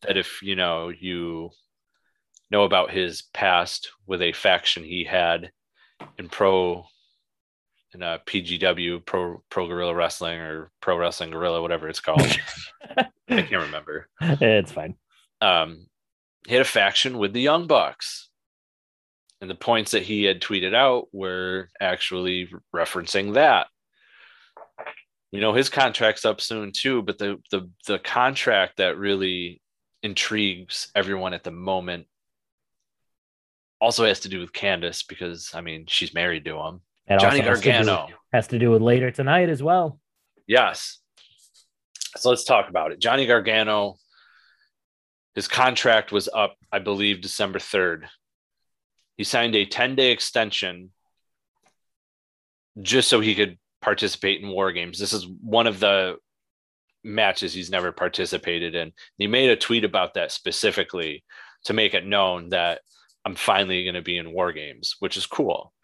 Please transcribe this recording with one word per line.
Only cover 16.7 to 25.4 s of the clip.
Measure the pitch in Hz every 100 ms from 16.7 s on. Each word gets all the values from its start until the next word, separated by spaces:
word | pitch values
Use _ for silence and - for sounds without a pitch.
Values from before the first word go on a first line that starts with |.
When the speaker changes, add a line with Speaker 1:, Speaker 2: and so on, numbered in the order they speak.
| 110 98 - 135 123
Speaker 1:
with | 98
the | 120
Young | 139 165 170
Bucks. | 127 71 - - - - _ _ _ _ _ _ _ _ _ _ _
And | 95
the | 90
points | - 113 104
that | 104
he | 92 104
had | 98 90
tweeted | - 98 92
out | 113 135 123 -
were | 98 95 92 92 92 92 -
actually | 95 92 - 90 92 90 90 87 -
referencing | 85 82 92 82 98 101
that. | 117 151 104 - _ _ _ _ _ - _ _ - - - - - _ _ _
You | 101